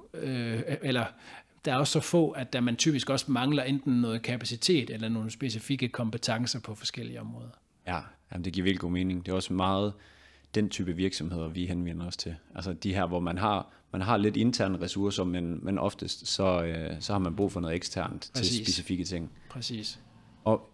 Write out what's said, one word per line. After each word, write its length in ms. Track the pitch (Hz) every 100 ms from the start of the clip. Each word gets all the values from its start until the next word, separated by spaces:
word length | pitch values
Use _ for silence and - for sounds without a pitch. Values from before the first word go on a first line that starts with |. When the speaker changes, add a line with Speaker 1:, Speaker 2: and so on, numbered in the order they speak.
| -
Speaker 1:
øh, 480 | 160 135 127 117 113 - 139
eller 220 | 135 123 104 - - - - _
der 80 | -
er 40 | 131
også 160 | 143
så 80 | 156
få, 300 | - 175 156
at 220 | - 127
der 80 | 127
man 160 | 120 117
typisk 340 | 160 139 -
også 220 | 135 -
mangler 300 | 123 131 147
enten 300 | 131 139 139 120
noget 220 | 120 113
kapacitet 680 | 120 123 117 120 - 165 110
eller 180 | 110 110
nogle 220 | 113 110
specifikke 580 | - 131 110 - 135 120
kompetencer 720 | - 113 113 - 113 120 123
på 140 | -
forskellige 460 | 107 - - 117 120
områder. 280 | 110 117 120 - _ _ -
Speaker 2:
Ja, 120 | 87 - - _
jamen, 120 | 90
det 80 | 87
giver 120 | 85
virkelig 160 | 92 92
god 100 | 87
mening. 360 | 90 92 90 92
Det 60 |
er 40 | 92
også 160 | -
meget 400 | 95 95 98 104 98 - - - - _
den 140 | 110 104
type 280 | - 90 85
virksomheder, 520 | 95 - 80 87 82
vi 180 | 87 87
henvender 400 | 87 87 82 87
os 100 | -
til. 180 | - 82 -
Altså 180 | - 92
de 220 | 80 104
her, 120 | 92 87
hvor 140 | 87
man 180 | 87 87
har, 300 | 107 98 - - _
man 100 | 95
har 140 | 98 110
lidt 200 | 104 104
interne 440 | 113 123 98 87
ressourcer, 440 | 87 98 101 98
men, 400 | 90 87 85 82
men 140 | - 95
oftest 480 | 98 - - - -
så, 360 | - 95 87
øh, 320 | 82 82 80 80
så 120 | -
har 60 | 101
man 160 | 90 82
brug 160 | 98
for 80 | 90
noget 160 | 82 87
eksternt 460 | - 95 82 -
til 100 | -
Speaker 1:
Præcis. 340 | 131 95 120 113
Speaker 2:
specifikke 380 | - - 92
ting. 260 | 85 90 82 - -
Speaker 1:
Præcis. 480 | 127 113 117 104 - - - - -
Speaker 2:
Og 260 | 107 110 -